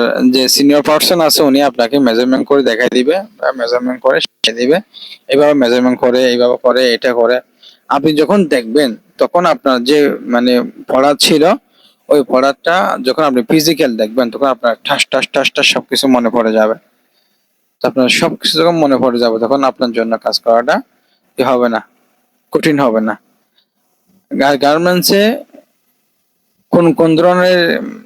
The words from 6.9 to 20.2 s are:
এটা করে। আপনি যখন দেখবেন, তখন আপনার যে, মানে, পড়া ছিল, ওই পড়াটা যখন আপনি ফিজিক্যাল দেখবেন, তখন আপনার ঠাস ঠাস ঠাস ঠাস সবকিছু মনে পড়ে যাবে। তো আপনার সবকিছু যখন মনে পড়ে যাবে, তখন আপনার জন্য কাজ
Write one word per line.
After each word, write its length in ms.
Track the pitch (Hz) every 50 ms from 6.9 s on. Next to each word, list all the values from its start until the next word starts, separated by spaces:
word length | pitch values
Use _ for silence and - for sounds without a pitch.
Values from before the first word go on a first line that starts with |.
| 117
এটা 180 | 113 - 127 120
করে। 240 | 120 117 117 123 127 - _ _ _ - - _ _ _ -
আপনি 200 | 127 143 139 160 151
যখন 260 | 147 151 - 196 208 185
দেখবেন, 440 | 143 147 127 113 110 117 147 147 120 110 - _ _ _
তখন 260 | - 135 - - 175 180
আপনার 320 | 165 147 - - 135 127 123 120
যে, 140 | 127 151 147 147 139 - - -
মানে, 260 | 123 120 120 123 123 123 120 - - - - -
পড়া 240 | - - 131 135 147 143 131
ছিল, 240 | - - 170 147 151 180 233 - _ _ _ _ _ _ _ _ _ -
ওই 100 | 147 147 127
পড়াটা 520 | - 131 127 135 139 135 _ - 165 170 185 202 196 - - 127
যখন 200 | 131 123 156 156
আপনি 180 | 143 127 123 110
ফিজিক্যাল 480 | - 160 160 151 165 156 139 156 131 113
দেখবেন, 300 | 110 110 107 113 131 123 117
তখন 160 | 110 - 139
আপনার 260 | 135 127 113 - 117 110 - -
ঠাস 180 | - 143 127 - -
ঠাস 160 | 143 131 - -
ঠাস 160 | - 143 143 -
ঠাস 160 | - 147 135
সবকিছু 380 | - - 127 117 - 160 156 -
মনে 220 | 135 127 123 120 113
পড়ে 220 | 104 120 113 113 110
যাবে। 220 | 110 107 110 113 - _ _ _ _ _ _ _ _ _ _ _ _ _ _ _ _ _ _ _ -
তো 20 | -
আপনার 220 | 123 117 131 127 120
সবকিছু 440 | - - 170 160 - - - - -
যখন 180 | 156 165 170 170
মনে 200 | 165 151 139 135
পড়ে 200 | 120 127 127 120 120
যাবে, 160 | 120 117 113 110
তখন 200 | 117 113 139 143 135
আপনার 280 | 131 - - 131 120
জন্য 220 | 113 113 113 113 113
কাজ 180 | 110